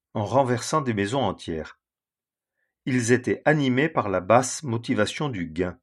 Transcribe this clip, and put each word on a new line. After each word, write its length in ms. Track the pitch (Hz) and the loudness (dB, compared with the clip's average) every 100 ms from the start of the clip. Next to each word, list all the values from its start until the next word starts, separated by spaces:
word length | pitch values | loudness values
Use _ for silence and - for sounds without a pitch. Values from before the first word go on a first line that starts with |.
| _ 107 | _ -6
en 100 | 101 | 0
renversant 560 | 123 127 120 - 156 | 2 2 0 -2 -2
des 120 | 131 | 0
maisons 280 | 104 101 135 | -2 0 0
entières. 580 | 107 - - 80 76 - _ _ _ _ _ _ _ _ _ _ - | 0 -2 -6 -8 -8 -16 _ _ _ _ _ _ _ _ _ _ -2
Ils 260 | 127 117 | -2 2
étaient 300 | 123 117 98 - | 2 2 0 2
animés 440 | 151 135 127 160 | 2 2 2 2
par 200 | 147 104 | 0 0
la 100 | 92 | -2
basse 440 | 90 117 131 - | 4 4 4 -4
motivation 680 | 147 113 113 107 104 - 151 | -4 -6 -2 0 0 -2 -4
du 180 | 104 82 | -4 -6
gain. 320 | 78 90 85 | -4 -4 -6